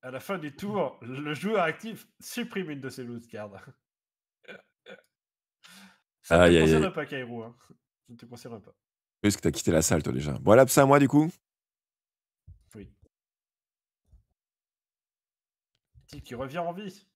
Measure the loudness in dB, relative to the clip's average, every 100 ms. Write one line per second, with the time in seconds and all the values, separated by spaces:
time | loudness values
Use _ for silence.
0 | -12 -14 -10 -10 -10 -10 -6 -4 -4 -6
1 | -14 -10 -8 -6 -2 0 0 -4 -12 -16
2 | -18 _ -14 -10 -8 -8 -8 -10 -12 -12
3 | -12 -12 -14 -14 -14 -16 -20 -20 _ _
4 | _ _ _ _ -20 -20 _ _ -20 -20
5 | _ _ _ _ _ _ -20 -20 -20 _
6 | _ _ 0 6 8 8 6 4 2 -4
7 | -10 -10 -10 -12 -14 -18 _ -20 _ _
8 | _ -20 -20 -20 -18 -18 -20 _ _ _
9 | _ _ -2 0 -2 -2 2 2 2 0
10 | -2 -6 -6 -4 6 6 8 4 6 6
11 | 6 4 2 -4 _ _ _ _ _ _
12 | _ _ _ _ -20 -20 _ -20 -20 _
13 | _ _ _ _ _ _ _ _ _ _
14 | _ _ _ _ _ _ _ _ _ _
15 | _ _ _ _ _ _ _ _ _ _
16 | _ -20 -16 -12 -10 -6 -8 -8 -12 -16
17 | _